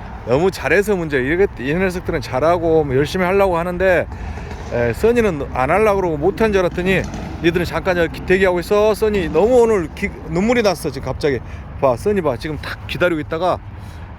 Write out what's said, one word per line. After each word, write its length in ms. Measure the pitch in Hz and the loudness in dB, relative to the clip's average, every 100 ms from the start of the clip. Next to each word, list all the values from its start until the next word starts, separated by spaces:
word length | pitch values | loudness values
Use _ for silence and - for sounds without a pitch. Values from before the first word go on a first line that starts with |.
| - - - | -14 -10 -2
너무 240 | 131 190 | 2 2
잘해서 460 | - 135 165 202 196 | 0 0 2 2 -2
문제. 220 | 160 143 | -2 -2
이렇게, 280 | 127 175 196 - | 0 0 0 -2
이 140 | 123 | -4
녀석들은 460 | 165 190 180 - 165 | 0 -2 -2 -4 -6
잘하고 640 | - 127 151 180 165 160 | -4 0 2 2 2 2
뭐 120 | 147 127 | 2 2
열심히 280 | 143 185 180 | 0 0 2
하려고 320 | 196 196 170 | 2 2 2
하는데, 480 | 175 180 190 170 107 - - - - - - | -2 0 2 2 0 -6 -10 -10 -10 -12 -6
에, 200 | 120 120 | -2 0
써니는 540 | 113 220 240 220 151 113 | 2 2 4 2 0 -4
안 180 | 107 131 | -2 2
하려고 300 | 180 220 202 | 2 2 2
그러고 160 | 185 151 | 0 0
못한 340 | 160 - 220 | 0 2 2
줄 80 | 196 | 2
알았더니 420 | 175 - 180 185 120 - - - | 0 0 0 0 0 -6 -10 -2
니들은 240 | 165 175 165 | 0 2 0
잠깐 320 | 160 190 180 | -2 0 0
여기 220 | 165 - | 0 -2
대기하고 380 | 135 185 190 180 | 0 2 4 2
있어. 340 | 165 208 214 | 2 2 4
써니 340 | 202 220 208 160 | 2 0 0 0
너무 320 | 156 208 254 | 2 4 6
오늘 260 | 226 214 156 | 6 4 0
기-, 140 | - 202 - - | -4 -8 -8 -6
눈물이 340 | 165 214 247 | 0 2 2
났어, 280 | 208 170 160 | 2 0 -4
지금 160 | 127 127 | -6 -6
갑자기. 340 | 123 151 123 - - - - | -2 0 0 -4 -12 -12 0
봐, 140 | 139 120 | 2 2
써니 260 | 202 208 | 0 0
봐. 140 | 151 117 | 0 -2
지금 180 | 156 147 | -4 -8
탁 280 | - - - | -8 -10 -10
기다리고 340 | 143 180 160 | 0 0 0
있다가, 380 | 143 165 180 131 - - - - - | -4 -2 -2 -2 -6 -14 -14 -14 -14